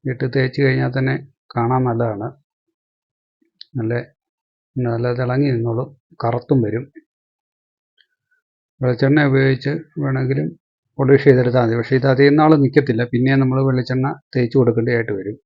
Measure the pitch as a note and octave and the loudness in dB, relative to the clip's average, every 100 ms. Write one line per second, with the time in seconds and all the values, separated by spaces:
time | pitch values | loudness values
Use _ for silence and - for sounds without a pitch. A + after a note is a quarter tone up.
0 | C3+ B2 C3 C3+ C3 - C#3 C3 C3 C3 | -6 -4 -2 0 0 2 2 2 -2 -2
1 | C3 C3 - _ _ A#2+ A#2 B2+ B2+ A2+ | -2 -4 -8 _ _ -4 0 0 0 -2
2 | A#2 G2+ A#2 C#3 _ _ _ _ _ _ | -4 -4 -10 -14 _ _ _ _ _ _
3 | _ _ _ _ _ _ - C3 A2 A#2+ | _ _ _ _ _ _ -14 -8 -4 -6
4 | - _ _ _ _ _ _ C3+ B2 A#2 | -8 _ _ _ _ _ _ -6 -4 -2
5 | B2 B2 B2 C3 C#3+ A#2+ A#2 A2+ C3+ - | -4 -2 -2 0 0 0 -2 -4 -6 -12
6 | _ _ A#2 A#2+ - C3+ G#2+ A2 C3+ - | _ _ -4 -4 0 0 0 -4 -8 -20
7 | _ _ _ _ _ _ _ _ _ _ | _ _ _ _ _ _ _ _ _ _
8 | _ _ _ _ _ _ _ _ B2+ A#2+ | _ _ _ _ _ _ _ _ -4 0
9 | C3+ D3+ C#3+ C3+ C3+ C3 C#3 D#3+ D#3+ - | 2 2 2 2 2 0 -4 -8 -10 -8
10 | C#3 C3 C3 C3+ D#3+ E3+ _ _ _ - | -4 -4 -2 -4 -6 -10 _ _ _ -4
11 | C3+ C#3 D#3 B2+ B2 B2+ A#2 A#2 A2+ - | 2 4 6 4 4 2 0 -2 -2 0
12 | C3+ B2+ C#3+ D3 D#3 D3+ C3+ D3 C3 A2+ | 0 4 4 4 4 4 4 2 0 -2
13 | A#2+ A#2+ C3 C3+ C3 C3 C3+ B2+ B2 C3 | -2 0 2 2 2 0 0 0 -2 -2
14 | C#3 - _ B2 A#2+ C3+ A#2+ A2+ A#2 A#2 | -2 -6 _ -4 0 2 2 0 0 -2
15 | G#2+ G2+ F#2+ B2 | -2 -6 -8 -12